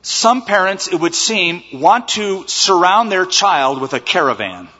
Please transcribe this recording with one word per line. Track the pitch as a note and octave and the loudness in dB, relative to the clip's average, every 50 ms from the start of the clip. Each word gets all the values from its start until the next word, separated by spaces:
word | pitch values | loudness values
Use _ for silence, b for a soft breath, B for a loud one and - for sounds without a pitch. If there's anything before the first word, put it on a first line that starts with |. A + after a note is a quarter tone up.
some | _ - - - - A3+ B3 B3+ | _ -6 -4 2 2 2 2 2
parents, | B3 - G3+ G3+ F#3 F#3+ G3 F#3+ - | 0 0 0 2 2 0 -2 -4 -4
it | - F3+ D#3+ | -4 -2 0
would | E3 E3+ E3 | 0 -2 -2
seem, | - - - A3 G3+ F3+ E3+ E3+ F3 - - - | -2 -2 -2 0 0 0 -2 -2 -6 -10 -14 -10
want | C3 D3 F3 G#3+ A#3+ A#3+ - | 2 4 4 4 4 0 -4
to | - G#3+ G#3 G3+ F#3+ F#3+ D3 | -6 -4 -4 -4 -4 -6 -6
surround | - - - - - F#3+ F3 F3 F3+ G3 G#3+ A#3 A3 | -8 -4 -2 2 2 4 4 4 4 4 2 2 2
their | G3 F#3 F#3 | 0 -2 0
child | F#3 - - G3 G3+ F3+ D3 C3+ C3 C#3 C3 | 0 0 0 2 2 2 2 2 0 0 -2
with | C3 C3 C#3+ | -4 -4 -4
a | B2+ | -6
caravan | - - - F#3 D#3 C3+ A#2 G#2 G#2+ F#2+ F2+ F2+ F2 - - | -4 0 0 2 2 2 0 -2 -4 -8 -8 -12 -18 -20 -20